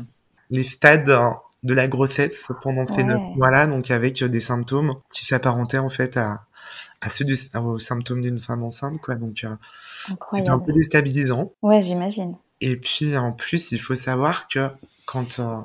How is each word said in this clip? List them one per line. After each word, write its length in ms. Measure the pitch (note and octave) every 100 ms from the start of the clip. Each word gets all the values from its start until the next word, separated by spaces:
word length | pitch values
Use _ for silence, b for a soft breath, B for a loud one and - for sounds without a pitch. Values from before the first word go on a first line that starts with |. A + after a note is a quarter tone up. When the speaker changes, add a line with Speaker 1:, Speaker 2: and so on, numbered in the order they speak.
| A#2 _ _ _ -
Speaker 1:
les 140 | B2+
stades, 440 | C3 - D3 D#3+ C#3
euh, 200 | B2 A#2+ A#2 - _
de 100 | B2
la 160 | C3 C3
grossesse 580 | B2+ C3+ D3 C#3+ - - B2
pendant 240 | C3+ C3 C3
ces 100 | C3+
Speaker 2:
Ouais. 80 |
Speaker 1:
neuf 160 | B2+ B2 - C3
mois-là, 300 | C3 C3+ D3+
donc 240 | C3+ B2
avec, 300 | A#2+ B2+ C3+
euh, 60 | B2
des 120 | A#2
symptômes 540 | A2+ A#2+ A#2 C#3 D3+ C3 _
qui 140 | -
s'apparentaient 540 | - B2+ C3 B2 A#2 C3+
en 100 | C3+
fait 300 | C3 B2+ B2+
à, 260 | G#2+ G2+ - B B B B -
à 80 | G#2+
ceux 160 | -
du, 100 | C#3 C3 -
aux 240 | A#2 A#2 A2+
symptômes 420 | - A#2+ B2 B2
d'une 180 | B2 A#2+
femme 240 | A#2+ A#2
enceinte, 380 | A#2 - C#3 D#3
quoi. 140 | -
Donc, 300 | A#2 A2+ G#2+
euh, 100 | A2 G#2+ B B B B
c'était 60 | B
un 40 |
Speaker 2:
Incroyable. 500 | F#3 - G3+ F#3 B2+ D#3
Speaker 1:
peu 60 |
déstabilisant. 760 | D#3 D3+ D3+ C#3+ C#3 C3 B2 G3 -
Speaker 2:
Ouais, 200 | G#3 G#3+
j'imagine. 540 | F3+ F3+ F#3+ G#3+ F3+ F3 _ -
Speaker 1:
Et 160 | C3 B2
puis 400 | - - D3+ C#3
en 160 | B2
plus, 400 | A#2+ - E3+ -
il 60 | A#2
faut 160 | -
savoir 520 | B2+ C3 B2+ D3+ F3 -
que 200 | C3+ C3+ - - - -
quand, 320 | B2+ A#2+ -
euh, 180 | A#2+ A2